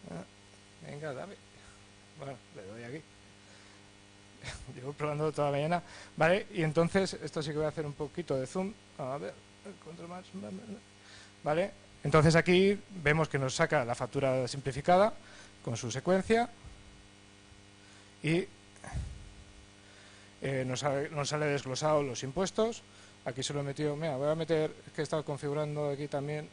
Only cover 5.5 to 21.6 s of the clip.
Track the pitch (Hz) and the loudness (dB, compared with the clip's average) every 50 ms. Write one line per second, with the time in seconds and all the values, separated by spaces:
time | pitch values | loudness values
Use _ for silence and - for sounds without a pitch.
5.5 | 143 143 147 160 175 170 - - - - - - - - 156 165 180 202 - - | 2 0 0 0 -2 -2 -4 -8 -18 -18 -20 -14 2 4 6 6 6 4 2 -4
6.5 | 214 190 160 156 147 165 170 165 - 196 190 - - - 156 147 - 165 143 156 | -2 0 0 2 4 4 2 4 4 2 2 2 -2 -8 -8 -6 -4 -4 -4 -2
7.5 | 147 151 156 151 143 165 151 143 143 - 151 135 - - 165 - 143 135 131 127 | -2 0 -2 0 -2 -4 -6 -6 -4 -6 -8 -6 -6 -8 -4 -2 -2 -2 -2 -2
8.5 | - 185 190 196 226 - - - - - 151 127 135 151 180 208 - - - - | -4 -4 -4 -4 -6 -12 -20 -18 -10 -8 -6 -6 -6 -6 -8 -10 -10 -12 -20 -20
9.5 | - - - 202 185 - - 160 165 170 170 170 180 180 185 - - 190 202 214 | -20 -18 -16 -16 -16 -16 -16 -16 -14 -14 -12 -12 -12 -14 -14 -14 -14 -12 -10 -10
10.5 | 190 190 233 226 202 - - - - - - - - - - - - - - 147 | -10 -12 -10 -12 -14 -14 -14 -20 -20 -20 -20 -20 -20 -20 -20 -20 -20 -6 -2 0
11.5 | 151 165 190 202 - - - - - - - - - 160 147 165 156 165 156 180 | 2 2 0 -2 -4 -14 -20 -20 -20 -6 0 6 8 8 8 10 8 8 6 8
12.5 | 185 180 190 196 208 196 - - 196 185 147 147 151 160 156 - - 139 135 131 | 6 8 8 6 4 2 -4 -12 -12 0 2 4 4 4 2 2 0 0 0 0
13.5 | - - 165 - 160 147 123 113 120 - 131 113 - 139 135 131 131 131 127 120 | 2 2 2 4 4 2 2 2 0 -2 -4 -2 0 2 2 4 2 2 0 -2
14.5 | - 139 - 139 120 139 - - 180 185 202 220 - - - - - - - - | -4 -4 -6 -4 -6 -2 4 6 8 8 6 4 2 -4 -14 -18 -20 -20 -20 -20
15.5 | - - - - 117 113 - 117 107 131 - 175 185 190 185 - 226 226 240 240 | -20 -10 -6 -6 -4 -4 -4 -4 -6 -2 2 2 2 2 4 4 4 4 2 0
16.5 | - - - - - - - - - - - - - - - - - - - - | -6 -16 -18 -18 -18 -18 -20 -20 -20 -20 -20 -20 -20 -20 -20 -20 -20 -20 -20 -20
17.5 | - - - - - - - - - - - - - - - 151 165 180 196 - | -20 -20 -20 -20 -20 -20 -20 -20 -20 -20 -20 -20 -16 -4 0 2 2 2 0 -2
18.5 | - - - - - - - - - - - - - - - - - - - - | -10 -20 -20 -20 -20 -18 -14 -8 -6 -6 -6 -6 -10 -12 -14 -16 -18 -20 -20 -20
19.5 | - - - - - - - - - - - - - - - - - - - 135 | -20 -20 -20 -20 -20 -20 -20 -20 -20 -20 -20 -20 -20 -20 -20 -20 -14 -6 -4 -2
20.5 | 135 131 131 127 127 123 131 143 135 139 143 160 160 147 143 127 151 151 151 147 | 0 0 0 -2 -2 0 0 0 0 0 -2 -2 -2 -2 -2 0 0 0 2 2
21.5 | 143 139 | 2 0